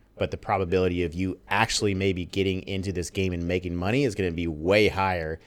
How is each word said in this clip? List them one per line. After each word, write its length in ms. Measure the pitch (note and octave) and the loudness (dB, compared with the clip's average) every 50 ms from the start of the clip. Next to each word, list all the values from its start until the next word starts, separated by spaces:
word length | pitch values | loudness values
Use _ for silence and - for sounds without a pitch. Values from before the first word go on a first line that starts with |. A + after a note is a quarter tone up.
| _ _ - | _ _ -6
But 140 | - G2+ D#2+ | -4 -4 -4
the 60 | - | -4
probability 680 | - - - G#2 F#2+ F#2+ E2+ F#2+ F#2 F#2 F2+ F2+ F2 F2 | -6 -4 -2 0 0 0 2 2 2 2 2 2 0 -2
of 100 | D#2+ D#2+ | -2 -2
you 240 | F2 F#2+ F#2+ - - - - | -2 -2 -2 -4 -6 -6 -2
actually 440 | G2 G2+ A2+ - - - A2 G#2 F#2+ | 0 2 2 2 0 0 0 0 0
maybe 300 | F#2 G2 G2 F2+ F2+ F2 | 2 0 0 0 -2 -4
getting 400 | F2 - G2 F#2+ G2 F#2 F#2 - | -4 -2 0 0 0 0 -2 -4
into 280 | - G2 F#2+ F2+ G2+ E2+ | -6 -6 -4 -4 -4 -4
this 160 | F2+ E2 - | -4 -4 -4
game 240 | - G2 F#2+ F#2 F2+ | -2 -2 -2 -2 -2
and 120 | E2+ E2+ | -2 -2
making 300 | E2+ F2+ F2+ F2+ F2 F2 | -2 -2 -2 -2 -2 -4
money 300 | F2 F2+ G2 A#2 C#3+ C#3+ | -2 -2 0 0 2 0
is 100 | A#2+ F#2 | 0 0
gonna 160 | - F#2+ F2 | 0 -2 -2
be 160 | E2 E2 E2+ | -2 -2 -2
way 400 | E2+ D2+ D2+ D#2 F2+ G2+ G#2+ G#2 | -2 -4 -2 2 4 6 6 6
higher 500 | F#2 F2 F#2+ F#2+ F#2+ F#2 E2+ D#2+ D#2 D#2+ - - | 6 4 2 0 0 0 -2 -2 -4 -6 -8 -10